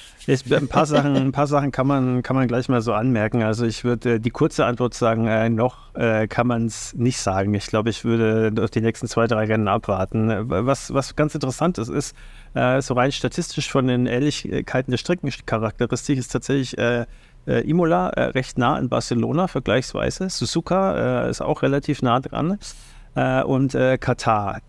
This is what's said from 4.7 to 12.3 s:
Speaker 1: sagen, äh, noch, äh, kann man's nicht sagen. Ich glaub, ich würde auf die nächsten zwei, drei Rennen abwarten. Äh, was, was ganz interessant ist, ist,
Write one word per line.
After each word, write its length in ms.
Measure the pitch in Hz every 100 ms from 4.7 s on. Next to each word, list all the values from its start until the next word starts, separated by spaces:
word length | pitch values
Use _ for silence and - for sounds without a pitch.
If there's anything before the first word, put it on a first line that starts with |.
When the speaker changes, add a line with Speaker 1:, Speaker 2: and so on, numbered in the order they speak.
| 120 123
Speaker 1:
sagen, 320 | - 117 113 113
äh, 220 | 110 113
noch, 460 | 110 123 - - -
äh, 320 | 120 110 107
kann 180 | - 120
man's 480 | 117 113 - -
nicht 240 | - 120 -
sagen. 380 | - 95 98 104
Ich 100 | -
glaub, 220 | 110 113
ich 180 | 101 120
würde 480 | 113 110 110 110 110
auf 60 | 107
die 120 | 113
nächsten 260 | 113 - 120
zwei, 180 | - 117
drei 200 | 110 107
Rennen 220 | 110 104
abwarten. 640 | 113 - 95 95 113 110
Äh, 140 | 101 113
was, 460 | 92 123 139 -
was 220 | 135 127 -
ganz 180 | 151
interessant 460 | 151 165 156 170 -
ist, 100 | 113
ist, 260 | 107 - - -